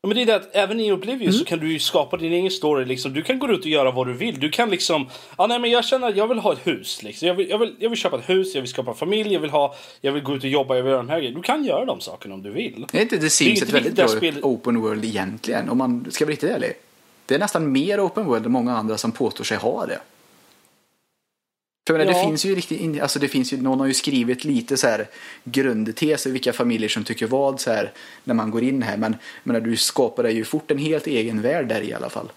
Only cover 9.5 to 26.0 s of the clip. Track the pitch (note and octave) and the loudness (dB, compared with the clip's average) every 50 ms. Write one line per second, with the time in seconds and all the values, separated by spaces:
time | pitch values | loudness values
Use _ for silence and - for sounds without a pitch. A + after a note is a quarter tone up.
9.5 | C#3 D3+ C#3+ C#3+ - - - - - - - C#3 C#3 D3 C3+ C3 C#3+ C3+ C3 C3+ | 2 2 2 2 -2 -8 -20 -20 -18 -4 -2 -2 -2 -2 -2 -2 -4 -2 -2 0
10.5 | C#3 C#3+ C3 B2 C3 B2+ B2+ C3+ C3+ B2+ A#2+ B2 D#3 E3+ C#3+ A#2+ A#2+ E3 - - | 2 0 2 2 0 0 2 2 2 0 0 -2 -2 -2 -2 -4 -6 -4 -2 0
11.5 | C4 D#4 D4 A#3 D3 D#3+ B3+ B3+ C#3 F2+ - - E2 - - G#2 F#2+ F#2+ F#2+ G2+ | 0 0 0 0 0 0 0 -2 -4 -6 -8 -12 -12 -14 -12 -12 -12 -12 -10 -8
12.5 | G#2 D#3+ A#3+ - - A2 A#2+ - - F3 G#3+ A#3 - F3+ D#3 D#3 - - C#3 E3+ | -6 -6 -6 -6 -8 -10 -12 -4 0 0 2 2 2 0 2 2 4 4 4 4
13.5 | G#3+ G3+ E3 A#2+ - C#3+ A#2+ A#2 A2+ - - A#2 A2 A2 - E3 D3 C#3+ C#3 C#3+ | 4 4 2 4 2 2 2 2 2 4 4 4 4 2 0 0 -2 0 0 0
14.5 | B2 A2 - B2 A#2 A#2 A2 G#2+ G#2+ G#2+ G#2+ A2+ G#2 G2+ F#2+ F#2+ G#2 A2+ - - | 0 0 0 0 0 2 0 0 -2 -2 -4 -2 -2 -2 -4 -4 -6 -8 -6 -4
15.5 | A#2 - F#2+ - A#2 B2+ C3 B2+ B2 A#2+ - - - - D3+ D3+ D3+ C#3+ - E3+ | -2 -2 -2 0 2 2 2 2 0 -2 -2 -6 -2 0 0 0 0 0 0 -2
16.5 | A#3 - - - - - _ _ _ _ _ _ _ _ _ - C3 D3 G3+ G3+ | 0 0 -2 -4 -6 -8 _ _ _ _ _ _ _ _ _ 0 0 0 0 0
17.5 | - F3 D#3+ D3 C3 C3+ D3 F#3+ G3+ G3+ G3 F#3+ G3 A3 G#3+ D#3+ A#2+ A2 A2 A#2 | 0 0 0 2 2 2 2 2 2 2 2 2 0 0 2 2 2 2 2 2
18.5 | B2 B2+ A#2 B2 B2 A2+ G#2+ A2 A2 G#2+ - A2+ A2+ - B2 G#2+ - - A2 - | 2 2 2 0 0 0 0 -2 -2 0 -2 -4 0 0 -2 -2 -2 -4 -4 -2
19.5 | A2 G2 G2 A2+ C3+ - - - - - - _ _ _ _ _ _ _ _ _ | -2 0 0 0 0 0 -2 -4 -6 -8 -8 _ _ _ _ _ _ _ _ _
20.5 | _ _ _ _ _ _ _ _ _ _ _ _ _ _ _ _ _ _ _ _ | _ _ _ _ _ _ _ _ _ _ _ _ _ _ _ _ _ _ _ _
21.5 | _ _ _ _ _ _ _ - D#3+ D#3+ D#3 F#3+ F#3+ F3+ F#3 - D#3 D3 - G3 | _ _ _ _ _ _ _ 0 2 4 4 4 4 4 2 2 0 0 0 0
22.5 | G3 F#3 F3 - D#3 - E3 E3 D3+ C#3+ - - - C3+ C#3 C3 - C3+ B2+ B2+ | 0 -2 -2 -4 -6 -4 -2 -4 -2 -2 -2 -2 0 0 -2 0 0 0 0 0
23.5 | C#3 C3 B2+ C3 C3 C3 C3+ C3+ C3 - - D3+ C#3 B2+ A#2+ A#2+ B2+ B2 - D3+ | -2 -2 0 0 2 2 2 2 0 0 0 0 0 0 2 0 -2 -2 -2 -2
24.5 | C#3 A#2+ A#2 - C#3 B2+ - B2 A2 G#2 G#2+ - - - - - - - _ A#2+ | 0 0 0 0 0 2 2 2 2 0 -4 -8 -10 -20 -18 -18 -20 -16 _ -4
25.5 | A#2+ C3+ C3+ C3+ A#2 G#2+ A2 A2 A2 - | -2 0 0 2 0 0 -2 -4 -2 -2